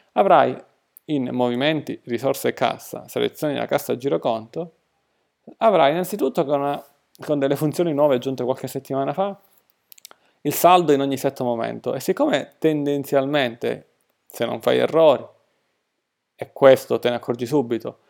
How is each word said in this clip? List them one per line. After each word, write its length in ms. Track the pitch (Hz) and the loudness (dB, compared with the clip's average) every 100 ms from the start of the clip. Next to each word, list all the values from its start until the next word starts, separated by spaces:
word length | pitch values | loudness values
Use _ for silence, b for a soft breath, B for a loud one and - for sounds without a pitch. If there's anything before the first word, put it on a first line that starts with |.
| b | b
avrai 440 | - 196 160 127 127 - _ _ _ - | 0 4 6 4 -2 -14 _ _ _ -6
in 220 | 147 123 | -4 -2
movimenti, 680 | 123 123 120 147 156 135 - | -2 0 0 0 -2 -4 -10
risorse 440 | - 120 135 139 123 | -6 -4 -2 -2 -4
e 60 | |
cassa, 520 | - 127 127 - - - | -2 -4 -4 -10 -16 -8
selezioni 480 | 127 120 - 151 | -4 -4 -2 -6
la 120 | 127 117 | -4 -4
cassa 260 | 143 - | -4 -4
di 60 | 120 | -6
giroconto, 760 | 135 156 139 113 113 160 170 _ _ _ _ _ _ _ - - | -4 -2 -2 -4 -6 -12 -12 _ _ _ _ _ _ _ -20 0
avrai 320 | 226 180 143 | 2 4 4
innanzitutto 520 | 165 180 202 262 208 139 | 2 -4 -4 -2 -2 -2
con 140 | 143 | -2
una, 220 | 143 143 - _ _ - | -2 -6 -12 _ _ -12
con 180 | - 147 | -4 -2
delle 180 | 135 143 | 0 0
funzioni 360 | 156 - 170 | 0 0 0
nuove 220 | 143 147 | 2 2
aggiunte 300 | 123 131 131 | 2 -2 -4
qualche 220 | 123 131 131 | -4 -4 -8
settimana 460 | 135 - 135 135 | -10 -6 -4 -4
fa, 260 | 147 202 196 _ _ _ _ _ - - b b b | -4 -4 -6 _ _ _ _ _ -20 -20 b b b
il 140 | 147 | -6
saldo 380 | - 170 180 160 | 2 6 6 6
in 80 | 139 | 2
ogni 160 | 139 131 | 2 -2
setto 260 | 139 - | -4 -4
momento. 480 | 123 117 113 117 123 | -4 -4 -6 -6 -8
E 80 | 131 | -4
siccome 540 | - 185 294 143 - _ | -4 -2 0 0 -4 _
tendenzialmente, 1300 | 160 151 143 143 131 139 135 147 123 117 117 120 - _ _ _ _ | 0 0 -2 -4 0 0 0 0 -2 -4 -6 -6 -12 _ _ _ _
se 200 | - 117 | -6 -4
non 160 | 117 | -2
fai 160 | 123 127 | 0 2
errori, 480 | 123 151 160 123 - _ _ _ _ _ _ _ _ _ _ | 2 4 4 4 -2 _ _ _ _ _ _ _ _ _ _
e 160 | _ - | _ -16
questo 460 | - 139 131 - 113 | 6 8 8 4 -2
te 120 | 123 | -2
ne 60 | 120 | -2
accorgi 280 | - 120 | -4 -6
subito, 540 | 120 147 120 113 117 - | -2 0 0 -4 -6 -14